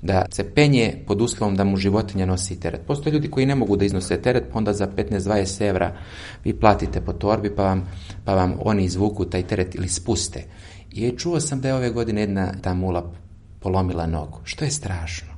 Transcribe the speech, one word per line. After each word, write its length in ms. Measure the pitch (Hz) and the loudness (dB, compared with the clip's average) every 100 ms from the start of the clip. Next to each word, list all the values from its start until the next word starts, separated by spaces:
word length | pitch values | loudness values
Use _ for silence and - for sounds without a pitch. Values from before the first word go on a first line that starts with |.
da 240 | - 95 - | 2 0 0
se 240 | - 98 | -4 0
penje 500 | - 147 123 110 - - | 4 6 6 4 0 -2
pod 140 | 101 | 0
uslovom 360 | 120 - 107 98 | 2 0 0 2
da 80 | |
mu 120 | 98 95 | 2 4
životinja 500 | 98 101 107 98 92 | 4 2 0 0 0
nosi 340 | 92 - 95 | 0 -2 -4
teret. 200 | - - - | -6 -6 -4
Postoje 260 | 143 156 | -2 0
ljudi 180 | 151 147 | 0 0
koji 160 | - 131 | 0 2
ne 80 | |
mogu 220 | 139 107 98 | 2 4 4
da 80 | |
iznose 380 | 98 95 92 98 | 4 2 0 0
teret, 220 | 123 123 - | 2 2 0
pa 60 | 110 | -2
onda 140 | 107 | 0
za 140 | 104 95 | 0 0
petnaest, 400 | - 104 104 98 | -2 -2 0 2
dvadeset 340 | 107 95 - | 2 2 0
evra 360 | 104 92 87 87 - - - - | 0 2 0 -2 -14 -14 -14 -6
vi 100 | - 104 | -4 4
platite 400 | 110 98 92 - | 6 6 2 -2
po 120 | - | -4
torbi, 420 | 95 104 110 104 101 | -2 2 2 0 2
pa 60 | |
vam, 260 | 98 95 92 - - - | 2 2 -2 -10 -14 -10
pa 100 | - | 0
vam 200 | 95 92 90 | 2 2 2
oni 220 | 104 104 | 2 2
izvuku 400 | 92 90 104 101 | 2 2 0 0
taj 180 | 90 - | -2 -2
teret 320 | - 104 92 | -2 0 0
ili 140 | - 95 | -2 -4
spuste. 560 | - - 101 - - - - - - - | -4 -2 -2 -2 -8 -14 -18 -18 -20 -14
I 200 | - 117 | -4 -2
čuo 300 | 123 170 165 | -2 -2 -2
sam 200 | 160 135 | -2 -2
da 80 | 135 | 0
je 60 | |
ove 160 | 131 123 | 0 0
godine 300 | 113 113 104 | 0 0 0
jedna 320 | 104 98 90 95 | 0 0 -2 -2
ta 120 | 92 | -2
mula 380 | 90 92 87 85 - - - - - | 0 0 -2 -4 -12 -18 -20 -20 -8
polomila 460 | 98 92 92 85 82 | -2 0 0 0 -2
nogu, 340 | 82 73 - | -2 -4 -10
što 200 | - - | -10 -4
je 60 | 147 | -4
strašno. 580 | - - 87 80 - - | -4 -6 -6 -6 -8 -10